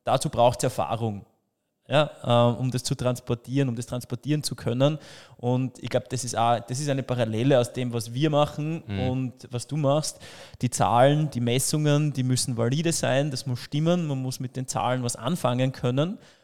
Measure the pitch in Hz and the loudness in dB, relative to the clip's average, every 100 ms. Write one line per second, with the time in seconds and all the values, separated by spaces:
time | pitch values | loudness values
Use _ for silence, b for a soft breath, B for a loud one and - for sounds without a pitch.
0 | - 131 156 127 120 120 131 - 78 107 | 0 0 0 4 4 4 -2 -2 -2 -2
1 | 113 101 - _ _ _ _ _ - 135 | -4 -6 -14 _ _ _ _ _ 0 0
2 | 151 - 127 120 120 117 127 131 - 135 | 0 -2 2 4 4 2 -2 -2 -4 -2
3 | 123 123 - 120 - 135 135 117 120 123 | -2 -2 -4 -6 -2 0 0 -2 -6 -8
4 | - 123 131 151 - 127 123 120 143 156 | -8 -8 -2 -2 -2 -6 -4 2 2 0
5 | B B B B 123 127 131 - 127 123 | B B B B -2 0 -2 -6 -4 -4
6 | - 131 120 120 117 117 - 131 147 135 | -2 -8 -4 0 2 2 -2 -6 -2 -2
7 | 123 123 110 110 127 135 120 120 123 117 | -2 -2 0 2 4 4 2 -2 -4 -4
8 | 113 120 151 143 147 - 151 160 - 101 | -6 0 2 2 0 -2 -6 -6 -6 -2
9 | 127 127 131 - - 123 - 147 139 147 | -2 -2 -4 -8 -10 -10 -6 -2 2 2
10 | - - B B B B 120 - 95 117 | 0 -8 B B B B -2 2 4 6
11 | 135 151 156 120 120 123 - 156 151 147 | 6 6 0 0 0 2 0 0 2 4
12 | 151 135 127 127 - 113 117 143 165 160 | 2 0 0 0 0 0 0 2 0 0
13 | 123 131 147 131 135 123 - 143 160 175 | 0 2 0 -4 -4 -6 -4 0 2 2
14 | 156 135 131 - 127 131 131 - 110 127 | 0 -2 -4 -6 -8 -8 -6 -2 0 0
15 | 120 - 123 175 123 123 131 - 123 127 | -2 -4 -4 -2 0 2 0 -2 -2 0
16 | 165 233 b b | -2 -4 b b